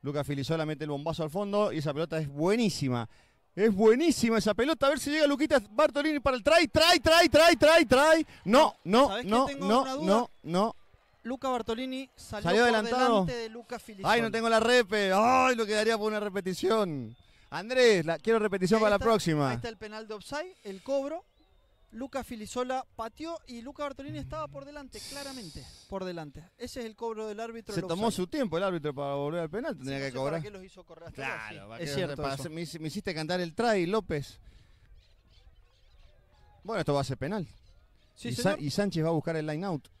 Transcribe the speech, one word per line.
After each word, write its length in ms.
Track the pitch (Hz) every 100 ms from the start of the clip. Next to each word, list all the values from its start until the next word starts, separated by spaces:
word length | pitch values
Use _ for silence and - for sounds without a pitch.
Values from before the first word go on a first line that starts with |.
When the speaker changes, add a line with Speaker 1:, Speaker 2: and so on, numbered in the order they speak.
Speaker 1:
Luca 220 | 139 147
Filisola 420 | 139 143 135 165 156
mete 180 | 151
el 60 | 151
bombazo 340 | 143 151 160
al 60 | 156
fondo 420 | 165 202 202 208
y 60 | 131
esa 160 | 151
pelota 260 | 143 165 160
es 80 | 151
buenísima. 800 | 143 165 220 226 - 139 123 113 - _ _ _ -
Es 180 | 220
buenísima 640 | 190 220 240 330 - 240 220
esa 160 | 208
pelota. 320 | 208 254 320 277
A 40 |
ver 100 | 294
si 100 | 277
llega 160 | 302 294
Luquita 320 | 285 285 285 202
Bartolini 480 | - 302 240 294 294
para 180 | 269 254
el 60 |
try, 240 | 214 330 320
try, 320 | 311 320 359
try, 280 | 285 330 349
try, 280 | 285 330 320
try, 280 | 302 330 269
try. 420 | 254 302 320 302 - -
No, 300 | 240 302 - 160
no, 220 | 214 277
Speaker 2:
¿Sabés 140 | 202 170
que 40 |
Speaker 1:
no, 140 | 220 269
Speaker 2:
tengo 200 | - 185
Speaker 1:
no, 140 | 233
Speaker 2:
una 120 | 262 262
duda? 100 | 185
Speaker 1:
no, 240 | 208 240 -
no. 320 | - 175 220 - - _ _ _
Speaker 2:
Luca 260 | 226 254 269
Bartolini 600 | 247 226 226 262 262 269 _
salió 280 | - 214 175
Speaker 1:
Salió 120 | 202 240
Speaker 2:
por 40 | 220
Speaker 1:
adelantado. 380 | 214 254 254 220 180
Speaker 2:
delante 100 | 240
de 140 | 226
Luca 280 | 226 233 240
Filisola. 340 | - 202 190
Speaker 1:
Ay, 80 | 226
no 100 | 226
tengo 160 | 226 226
la 120 | 226
repe. 520 | 226 247 208 214 196
Ay, 420 | 190 226 262 254 240
lo 100 | 214
quedaría 320 | 214 220 226
por 100 | 214
una 80 | 214
repetición. 960 | 208 196 185 185 359 220 196 143 113 117 _ _ _
Andrés, 520 | 151 208 254 247 196 156
la, 120 | 165
quiero 220 | - 226
repetición 380 | 214 190 180 220
Speaker 2:
Ahí 60 |
Speaker 1:
para 120 | 214 202
Speaker 2:
está, 100 | 214
Speaker 1:
la 60 |
próxima. 380 | 220 170 151 139
Speaker 2:
ahí 60 | 120
está 100 | 226
el 80 | 226
penal 300 | 214 214 220
de 60 |
offside, 420 | 214 - 285 359 370
el 180 | 214 190
cobro. 440 | 214 277 277 320 - _ _ _ _ _ _
Luca 320 | 220 262 269
Filisola 640 | 233 233 214 247 254 262 254 -
pateó 420 | 226 - 311 330 -
y 160 | 240
Luca 220 | 233 294
Bartolini 340 | 294 269 277 311
estaba 280 | 269 302 302
por 160 | 277
delante, 380 | 277 294 269 208 -
claramente, 520 | 277 277 262 185 147 127 - _
por 160 | 196 185
delante. 340 | 170 151 151 160 _
Ese 220 | 247 269
es 60 | 233
el 100 | 214
cobro 320 | 233 220 220
del 140 | 208
árbitro, 320 | 226 226 220 196
Speaker 1:
Se 60 |
Speaker 2:
el 60 | 180
Speaker 1:
tomó 200 | 165 226
Speaker 2:
offside. 160 | 196
Speaker 1:
su 40 | 185
tiempo 300 | 311 233 160
el 60 |
árbitro 320 | 196 175 147 135
para 200 | 139 143
volver 260 | 143 170
al 80 | 160
penal, 260 | 185 302 175
tendría 220 | 131 135
Speaker 2:
Sí, 40 |
no 20 | 135
Speaker 1:
que 60 |
Speaker 2:
sé 40 | 127
para 60 |
Speaker 1:
cobrar. 180 | 139 165
Speaker 2:
qué 80 | 151
los 120 | 196
hizo 220 | 185 185 180
correr 240 | 160 165
hasta 120 | -
allá, 140 | 135 113 110
Speaker 1:
Claro, 140 | 107 101
Speaker 2:
sí, 20 |
Speaker 1:
¿para 140 | 113
Speaker 2:
es 60 | 165
Speaker 1:
qué 60 | 139
Speaker 2:
cierto 180 | 175 139
Speaker 1:
repasa-? 260 | 143 139
Speaker 2:
eso. 60 | 139
Speaker 1:
Me 120 | 156
hici-, 180 | 170 165
me 80 | 156
hiciste 260 | 190 202
cantar 280 | 160 156 180
el 120 | 175
try, 320 | 156 233 214 170
López. 540 | 220 202 151 139 - - - _ _ _ - _ _ _ _ - - _ _ _ _ - _ _ _ _ _
Bueno, 160 | 185 220
esto 140 | 151
va 80 | 143
a 20 |
ser 140 | 131 135
penal. 280 | 135 214 165 - - - _ _ _ _
Speaker 2:
Sí, 140 | 240
Speaker 1:
Y 60 | 123
Sa-, 60 |
Speaker 2:
señor. 180 | 190 202
Speaker 1:
y 80 | 147
Sánchez 320 | 160 202 165
va 60 | 156
a 20 |
buscar 240 | 165 156 160
el 100 | 156
line 200 | 151 196
out. 240 | 156 - _